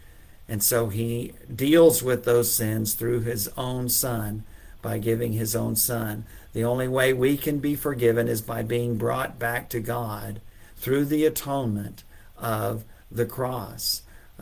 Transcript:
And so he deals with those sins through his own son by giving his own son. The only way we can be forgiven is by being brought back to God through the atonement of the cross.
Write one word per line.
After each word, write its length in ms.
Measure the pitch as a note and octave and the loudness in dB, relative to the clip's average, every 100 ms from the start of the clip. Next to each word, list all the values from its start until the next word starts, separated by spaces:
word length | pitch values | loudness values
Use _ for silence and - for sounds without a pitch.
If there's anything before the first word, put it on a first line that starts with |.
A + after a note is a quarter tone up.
| - - - - - | -20 -20 -20 -20 -8
And 160 | A2 | -2
so 260 | - B2 A#2 | 2 2 2
he 440 | G2+ A#2 A#2 B2 - - | -2 -2 -4 -6 -10 -12
deals 480 | B2 C3+ D#3+ E3 D#3+ | -2 4 8 8 8
with 220 | B2+ B2 | 2 0
those 280 | - A#2+ A#2 | 4 4 4
sins 400 | - G#2+ A2 G#2+ | 0 0 0 -2
through 280 | - A#2 A#2+ | -2 0 0
his 280 | A2+ A#2 G2+ - | 0 -4 -4 -4
own 320 | B2+ B2+ B2 | -4 -4 0
son 560 | - C3 A#2 G#2+ G#2+ A2 - - - | 0 0 -2 -4 -6 -10 -16 -20 -10
by 180 | A2+ A2 | -6 -2
giving 340 | G#2+ A2+ A#2+ | 0 0 0
his 200 | A2 A2 | 0 0
own 220 | A2+ A2+ A2+ | 0 0 0
son. 480 | - A#2 A2 A2 A2+ - - | 0 0 -4 -6 -10 -16 -10
The 120 | A2 | -2
only 240 | A#2 B2+ B2+ | 0 2 0
way 240 | C3 C3 | 2 4
we 240 | C3 C3 C#3+ | 4 4 2
can 240 | D#3 D3 | 0 0
be 160 | D3 D3 | 0 0
forgiven 500 | D3 C3 A#2+ A2+ A#2 | -2 2 4 4 2
is 160 | A2+ | 0
by 200 | A2 A#2 | -2 -4
being 340 | A2+ A#2+ A#2+ A2+ | -2 0 0 0
brought 420 | A#2 B2 C3 A#2+ | 0 -2 -4 -4
back 300 | A#2 A#2+ - | -4 -2 -4
to 100 | A#2+ | -6
God 600 | A2 A#2+ A2+ G#2 G#2 G#2 - - - - | -4 -4 -4 -6 -8 -10 -12 -20 -20 -8
through 280 | - C#3 | 0 2
the 200 | C#3+ D3+ | 2 4
atonement 800 | D#3 D#3 C#3 C#3 B2 G#2 A2 - - - - - | 2 2 -2 -2 0 -2 -4 -12 -20 -20 -20 -8
of 460 | A#2 A2 G#2+ A2 A2 - - | -4 -2 -2 -4 -8 -18 -10
the 160 | G2 A#2 | -4 -4
cross. 760 | - B2+ B2+ G2 - - - - - - - | -2 -4 -4 -8 -6 -4 -4 -6 -20 -20 -10